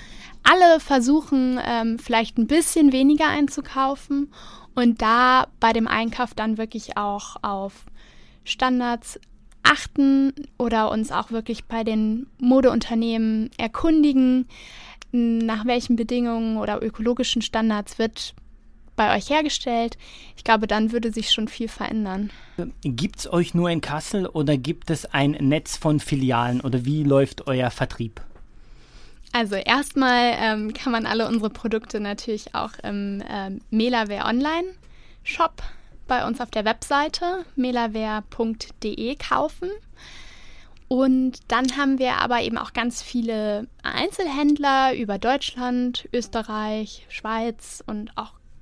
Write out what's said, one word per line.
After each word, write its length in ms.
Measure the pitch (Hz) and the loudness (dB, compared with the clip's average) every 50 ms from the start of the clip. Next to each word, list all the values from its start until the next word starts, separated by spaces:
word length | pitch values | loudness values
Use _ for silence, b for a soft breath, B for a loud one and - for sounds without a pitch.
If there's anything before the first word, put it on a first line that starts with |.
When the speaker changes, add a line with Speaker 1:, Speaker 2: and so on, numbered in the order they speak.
| B B B B B B B B | B B B B B B B B
Speaker 1:
alle 380 | - 262 330 370 359 339 330 311 | 6 6 8 10 10 8 8 6
versuchen, 800 | - - 277 262 233 247 285 311 302 - 285 262 254 254 254 247 - | 4 2 2 2 4 4 4 2 2 2 0 2 2 2 0 -2 -2
ähm, 360 | - 240 233 226 226 226 233 | 0 0 0 0 0 -2 -4
vielleicht 400 | - - 240 226 233 220 - - | -4 0 0 0 0 0 0 0
ein 80 | 226 | 2
bisschen 440 | 214 285 339 320 - - 330 311 285 | 4 4 4 4 4 4 8 6 8
weniger 380 | 262 262 269 277 302 294 311 302 | 8 8 6 6 6 6 4 2
einzukaufen 1040 | 294 294 294 277 - - 277 - - 262 269 269 277 - - - 285 277 285 294 B B B B B B B B - | 2 2 0 0 -2 -4 -10 -6 -2 0 0 0 -2 -4 -6 -4 -2 -2 -2 -4 B B B B B B B B -2
und 260 | 254 247 240 226 - | 2 4 4 4 4
da 460 | 226 220 226 240 254 254 254 254 - - - - | 2 2 4 6 6 6 6 4 4 2 -2 2
bei 140 | - 226 226 | 2 4 4
dem 140 | 226 220 | 4 2
Einkauf 460 | - - 220 226 233 220 - 247 226 - | 2 0 0 0 -2 -2 -4 -4 -4 -2
dann 240 | - 214 220 220 | -4 -2 -2 -2
wirklich 400 | 214 226 220 - 226 - - - | -2 -4 -6 -6 -12 -10 -6 -6
auch 400 | 208 208 202 202 208 - - - - | -4 -2 -2 -4 -4 -8 -12 -12 -8
auf 440 | - 208 202 190 196 196 - - - b b b b b b b b b b b b | -6 -4 -4 -4 -6 -8 -10 -14 -20 b b b b b b b b b b b b
Standards 760 | - - - - 254 254 247 247 240 233 226 - - - - - - - - - - - - - | -8 -4 0 0 2 2 2 0 0 -2 -4 -6 -12 -16 -16 -18 -20 -20 -20 -20 -20 -20 0 2
achten 680 | - 294 - - - - - 277 277 269 269 269 277 269 - 285 - _ _ | 2 2 2 0 -6 0 2 4 4 4 4 2 2 0 -4 -14 -18 _ _
oder 320 | 247 233 226 220 214 - | -2 0 2 2 2 2
uns 200 | - 220 220 - | 0 -2 -2 -2
auch 200 | 135 - 220 - | -2 -4 -4 -4
wirklich 340 | 226 226 220 - 233 - - | -6 -6 -4 -6 -8 -8 -8
bei 180 | - 233 226 226 | -6 -6 -4 -2
den 440 | 226 220 220 214 214 220 233 269 - - _ | 0 0 0 0 0 0 -2 -6 -10 -10 _
Modeunternehmen 1120 | 254 247 254 269 254 254 - 233 - - 233 226 226 233 226 226 226 220 220 220 220 - - | 2 6 6 8 6 6 4 4 -2 0 -2 -2 0 0 0 0 0 0 0 0 -2 -4 -4
erkundigen, 920 | - 233 226 - - - 330 311 311 294 294 269 262 262 254 254 254 254 B B B B B B B B B B B - - | -6 -6 -6 -4 0 2 4 4 6 6 6 6 4 4 4 4 2 0 B B B B B B B B B B B -14 -4
nach 540 | - 240 233 233 226 226 226 226 220 220 214 | 0 0 2 2 2 0 0 0 -2 -2 0
welchen 300 | 247 240 247 247 - 240 | 0 0 0 2 0 0
Bedingungen 600 | 226 233 226 247 247 240 240 233 226 226 226 220 | 0 2 -2 -2 -2 0 0 -2 -2 -2 -2 -2
oder 260 | 220 208 208 208 - - | -2 -2 -2 -4 -2 -4
ökologischen 580 | 220 - - 220 233 247 240 254 - - 240 | -6 -6 -2 -2 -2 0 0 0 -2 -2 -2
Standards 560 | 214 - - 226 226 226 214 208 214 - - | -4 -2 -2 0 2 2 0 0 -4 -8 -4
wird 380 | - 220 226 220 - - - - - - - - - - - - - - - - | -2 -2 -2 -2 -8 -12 -12 -14 -18 -20 -20 -20 -20 -20 -20 -20 -20 -20 -12 -2
bei 200 | - 214 208 - | 0 2 2 2
euch 140 | 208 202 - | 2 0 0
hergestellt. 680 | 277 311 311 302 - - - 254 233 233 233 233 - B B B B B B B B | 0 0 2 0 -4 -4 -4 -2 -2 0 -2 -2 -4 B B B B B B B B
Ich 60 | - - | -10 2
glaube, 240 | - 226 214 214 | 2 2 2 2
dann 240 | 208 208 214 220 220 | 0 0 2 2 0
würde 200 | 226 240 226 233 | 0 -2 -2 -2
sich 200 | 214 226 214 - | -4 -4 -2 0
schon 160 | - - 214 | 0 0 0
viel 200 | 214 - - 233 | -6 -4 -6 -8
verändern. 640 | 226 - - 208 - - 220 214 196 185 190 208 208 B B B B B - 175 - - - | -8 -6 -6 -6 -4 -2 -2 -2 -2 -2 -4 -4 -6 B B B B B -8 -8 -8 -8 -6
Speaker 2:
Gibt's 460 | - 147 123 113 156 208 - - - | -4 -4 -2 -2 -4 -4 -4 -8 -8
euch 260 | - - 170 175 - - | -2 0 0 0 2 2
nur 160 | 170 175 175 | 0 2 2
in 120 | 170 160 | 0 -2
Kassel 460 | - - 147 156 - - - 202 185 | -2 -4 -6 -6 -6 -4 -2 -2 -2
oder 300 | - - 160 147 143 147 | -2 -2 0 2 2 2
gibt 320 | 135 123 147 175 - - - | 2 0 -4 -6 -6 -4 -4
es 160 | 165 147 - | -4 -4 -4
ein 260 | - - 143 139 143 | -2 0 2 2 2
Netz 460 | 151 - 139 135 147 160 - - - | 2 2 2 2 2 2 0 -4 -10
von 220 | - - 160 151 147 | -2 0 2 2 2
Filialen 640 | - - 156 139 131 127 127 117 120 120 123 123 | 2 0 -2 0 2 2 2 2 2 2 0 -2
oder 240 | - - 123 127 120 | -2 0 -2 0 0
wie 180 | 131 147 156 151 | 0 0 2 2
läuft 440 | 143 139 135 139 135 - - - | 4 6 6 4 2 0 -10 -4
euer 240 | - 131 127 127 120 | -2 0 0 0 -2
Vertrieb? 500 | - - 139 - - - 117 110 - - - - - - - b b b b b b b b b b b b b b b b b - | 0 -2 -4 -4 -4 -8 -8 -8 -8 -12 -14 -14 -14 -18 -20 b b b b b b b b b b b b b b b b b -4
Speaker 1:
Also 200 | 240 226 202 202 | -2 -2 -2 -2
erstmal, 840 | 196 - - 226 269 285 - - 285 262 254 247 240 240 240 233 - | -4 0 2 2 2 2 -2 0 2 2 4 4 4 4 2 2 0
ähm, 340 | - 220 214 214 214 214 220 | 0 0 0 0 -4 -6 -8
kann 200 | - - 262 233 | -6 -4 -2 -2
man 120 | 226 220 | -2 -2
alle 220 | 226 208 226 226 | -2 0 0 0
unsere 220 | - 233 226 208 214 | 0 0 0 0 -2
Produkte 500 | - - - 233 214 220 - - - 208 | -6 -4 -6 -4 -4 -4 -4 -6 -8 -6
natürlich 560 | 208 202 202 214 - - 214 208 - - - | -6 -6 -6 -8 -6 -6 -6 -6 -8 -6 -6
auch 160 | - - 220 - - - | -6 -6 -6 -8 -12 -10
im, 380 | 208 202 202 202 202 202 196 - - | -8 -6 -6 -6 -6 -6 -8 -8 -8
ähm, 300 | - 202 196 196 190 - - - | -8 -8 -8 -8 -10 -12 -10 -2
Melaware 600 | - 220 220 247 247 233 220 202 202 196 - - | 0 2 2 2 2 0 0 -2 -4 -4 -2 0
Online 380 | 226 247 277 302 320 339 359 370 370 - b b b b b b b b b | 0 0 0 0 0 -2 -4 -4 -8 -14 b b b b b b b b b
Shop 360 | - - - 339 330 - - - B B B B B B - - | -10 -2 0 0 0 0 -6 -10 B B B B B B -18 -6
bei 180 | - 254 247 262 | -2 -2 -2 -2
uns 140 | - 233 - | -2 -4 -6
auf 120 | 247 - | -6 -4
der 120 | - 220 208 | -4 -2 0
Webseite 800 | 220 233 - - - 285 277 294 311 - - 349 349 359 381 339 - - | 0 -2 -2 -2 0 0 2 2 0 -2 -4 -2 -2 -2 -4 -6 -8 -4
melaware 640 | - 247 254 247 240 233 226 208 220 220 214 214 214 214 - | -2 -2 0 0 -2 -2 -2 -2 -4 -4 -4 -4 -6 -6 -10
punkt 400 | - - 233 226 220 220 - - - - | -6 -4 -4 -4 -2 -6 -10 -16 -14 -8
de 320 | - 220 - - 220 233 285 | -8 -6 -6 -4 -4 -6 -6
kaufen. 540 | 302 - - - 262 285 320 - - - 359 403 427 - - B B B B B B B B B B B B B B B B B B - | -6 -2 -2 0 0 0 -2 -4 -6 -8 -8 -8 -10 -14 -20 B B B B B B B B B B B B B B B B B B -6
Und 520 | - 262 247 269 269 262 262 254 262 254 - - - | -2 0 2 4 4 4 4 2 0 -2 -6 -6 -2
dann 260 | 233 233 262 262 254 | -2 0 0 0 0
haben 240 | 269 285 269 269 254 | 0 0 2 2 2
wir 220 | 262 247 - - | 2 0 0 0
aber 220 | - 240 247 240 - | 0 0 0 0 0
eben 140 | 226 226 | -2 -4
auch 140 | - - - | -4 -6 -6
ganz 320 | - 240 233 240 233 - - | -4 -4 -4 -2 -4 -6 -12
viele 640 | - - 247 226 226 226 214 214 214 208 208 220 - - - - | -6 -4 -4 -2 -2 -2 -2 -2 -2 -2 -4 -6 -10 -16 -10 -8
Einzelhändler 1120 | - - - 285 392 - - 381 320 269 277 302 294 294 294 285 277 269 269 269 262 254 | -6 -2 -2 -2 -2 -2 -4 -4 -4 -2 0 2 2 2 2 2 2 2 4 2 2 0
über 220 | - 233 202 202 | -2 -4 -4 -4
Deutschland, 920 | 196 - 226 269 285 - - - 254 247 247 247 247 247 247 247 - - - - | -2 0 0 0 0 -2 -6 -8 -6 -4 -2 -2 -2 -2 -2 -4 -6 -10 -4 -4
Österreich, 920 | 240 226 - - 226 220 - 214 214 214 214 214 214 220 214 - - - - | -4 -4 -4 -6 -6 -6 -4 -6 -6 -4 -4 -4 -4 -6 -8 -10 -18 -18 -14
Schweiz 760 | - - - 214 220 226 226 240 226 - - - - - - | -16 -10 -8 -6 -4 -4 -4 -4 -6 -8 -14 -16 -16 -14 -10
und 320 | - 220 208 208 220 - | -10 -8 -8 -10 -10 -10
auch 180 | - - - - - _ - - - | -10 -12 -12 -16 -20 _ -20 -20 -20